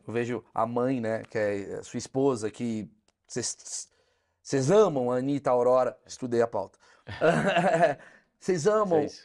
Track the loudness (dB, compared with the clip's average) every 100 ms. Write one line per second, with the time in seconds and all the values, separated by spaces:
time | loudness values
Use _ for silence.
0 | -6 -4 -4 -6 -6 -4 -2 -2 -2 -2
1 | -4 -6 -6 -4 -2 -2 -6 -10 -10 -10
2 | -6 0 0 0 -6 -6 -6 -6 -8 _
3 | _ _ -12 -8 -6 -8 -12 -14 -14 _
4 | _ _ _ _ -4 -2 4 6 6 2
5 | -2 -2 -2 -2 0 2 4 4 2 -4
6 | -18 -10 -2 0 2 -2 -8 _ _ _
7 | -14 0 2 2 2 2 2 4 2 0
8 | -10 -20 _ _ -2 0 2 2 2 2
9 | 0 -6